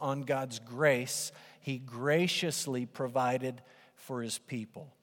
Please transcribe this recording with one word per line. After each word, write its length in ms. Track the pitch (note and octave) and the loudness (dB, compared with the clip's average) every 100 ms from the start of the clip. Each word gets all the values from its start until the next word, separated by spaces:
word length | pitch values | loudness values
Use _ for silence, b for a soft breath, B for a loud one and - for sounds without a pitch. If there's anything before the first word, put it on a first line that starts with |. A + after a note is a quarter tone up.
on 220 | D3 C#3 | -2 -2
God's 340 | C3+ C3+ C3 A2+ | 0 0 0 -8
grace, 760 | A#2 A#2+ D3+ B2 B2 - - B B B | -8 4 6 6 2 -4 -6 B B B
he 160 | - C3 | -6 -6
graciously 1120 | B2+ A#2+ C#3 D#3+ F3 - E3+ D3 - B2+ A#2+ | -6 -4 2 4 4 2 0 -2 -2 -2 -2
provided 720 | - C3 B2+ B2+ C3 C3 A#2+ B B B | -4 0 2 2 2 0 -6 B B B
for 300 | B - B2+ | B -8 -4
his 160 | A#2 - | -4 -6
people. 520 | - A#2 G#2+ G2 D2 _ | -6 -6 -6 -10 -16 _